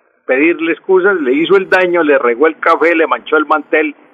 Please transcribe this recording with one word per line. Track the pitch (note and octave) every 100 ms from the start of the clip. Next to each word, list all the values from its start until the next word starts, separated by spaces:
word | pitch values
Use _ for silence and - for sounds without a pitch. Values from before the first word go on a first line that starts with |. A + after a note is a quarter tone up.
| _ _ -
pedirle | C3 D#3+ D#3+ E3
excusas, | D3+ - F#3 F#3+ F#3
le | B2+
hizo | C#3+ E3 G3
el | E3+
daño, | F#3 F3+ F3
le | D3+ C3+
regó | A#2+ A#2 D#3+
el | D#3
café, | E3 D#3+ D#3+ E3
le | D3
manchó | A#2+ - D#3
el | D3+
mantel, | D#3 - D#3 D#3 - _